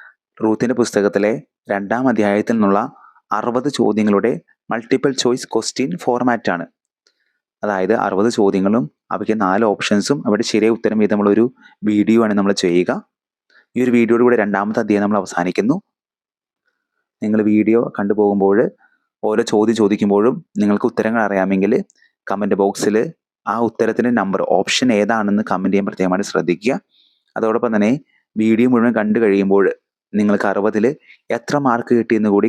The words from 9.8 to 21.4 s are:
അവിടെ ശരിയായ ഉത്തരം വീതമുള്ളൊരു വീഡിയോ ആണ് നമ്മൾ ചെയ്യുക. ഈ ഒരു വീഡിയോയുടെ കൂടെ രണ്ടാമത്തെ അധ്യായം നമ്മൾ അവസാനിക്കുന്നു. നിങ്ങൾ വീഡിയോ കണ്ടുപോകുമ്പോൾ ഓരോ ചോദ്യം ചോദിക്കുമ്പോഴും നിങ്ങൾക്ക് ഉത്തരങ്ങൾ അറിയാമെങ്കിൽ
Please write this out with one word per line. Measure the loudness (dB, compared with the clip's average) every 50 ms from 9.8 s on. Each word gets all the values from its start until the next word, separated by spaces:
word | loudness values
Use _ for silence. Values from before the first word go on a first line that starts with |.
| -2 -2 -2 0 0 -2 -4 -2 -2
അവിടെ | 0 0 0 0 -2
ശരിയായ | 0 2 2 2 2
ഉത്തരം | 0 -2 -2 0 0
വീതമുള്ളൊരു | 0 0 0 2 2 2 4 4 2 0 -2 _ -20 -20 _ _ -4
വീഡിയോ | 0 0 2 2 4 4 4 2
ആണ് | 2 0 0
നമ്മൾ | 0 0 0 0
ചെയ്യുക. | 0 0 2 2 0 0 -4 -6 -8 _ _ _ _ _ _ _ _ _ _ _ _ _ -4
ഈ | -2 0
ഒരു | 2 2
വീഡിയോയുടെ | 2 2 2 2 4 4
കൂടെ | 4 4 2
രണ്ടാമത്തെ | 2 0 0 -2 -2 -2 -2 -2 0
അധ്യായം | 0 0 0 0
നമ്മൾ | 0 -2 -2
അവസാനിക്കുന്നു. | -4 -4 -6 -4 -4 -2 -2 -2 -2 -2 -2 -4 -8 _ _ _ _ _ _ _ _ _ _ _ _ _ _ _ _ _ _ _ _ _ _ _ _ _ _ _
നിങ്ങൾ | -4 0 0 2 2 4
വീഡിയോ | 2 4 4 4 2 2 0 -2 -4
കണ്ടുപോകുമ്പോൾ | -4 -2 -2 0 2 2 2 2 2 2 2 4 2 0 0 -4 _ _ _ _ _ _ _ _ _ -4
ഓരോ | -2 0 0 0 2 2
ചോദ്യം | 2 2 2 2 2
ചോദിക്കുമ്പോഴും | 2 2 2 2 2 2 2 2 2 2 0 -2 -8 _ -4 -2
നിങ്ങൾക്ക് | 0 0 0 0 -2 -2
ഉത്തരങ്ങൾ | -2 -2 -2 0 0 0 0
അറിയാമെങ്കിൽ | 0 0 0